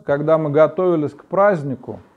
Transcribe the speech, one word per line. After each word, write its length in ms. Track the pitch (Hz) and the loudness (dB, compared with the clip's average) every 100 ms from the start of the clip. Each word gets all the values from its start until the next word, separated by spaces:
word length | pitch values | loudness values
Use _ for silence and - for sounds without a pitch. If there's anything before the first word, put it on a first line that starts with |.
| - | -4
когда 320 | 143 151 160 | -2 0 0
мы 140 | 151 | 2
готовились 640 | 143 151 156 185 170 143 | 2 2 2 0 0 -2
к 120 | - - | -8 -6
празднику, 760 | 185 202 180 143 123 - 101 - | 0 2 0 -4 -10 -12 -16 -18